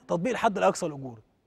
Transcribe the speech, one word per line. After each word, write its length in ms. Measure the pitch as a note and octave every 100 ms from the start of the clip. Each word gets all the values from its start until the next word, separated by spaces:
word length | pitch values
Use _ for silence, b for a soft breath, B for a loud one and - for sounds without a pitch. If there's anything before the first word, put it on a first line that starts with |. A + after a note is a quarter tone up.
| -
تطبيق 220 | F3 F#3+
الحد 280 | G3 A3+ F#3
الأقصى 280 | F#3+ F#3+ F3
للأجور، 340 | C#3+ C3+ A2+ - _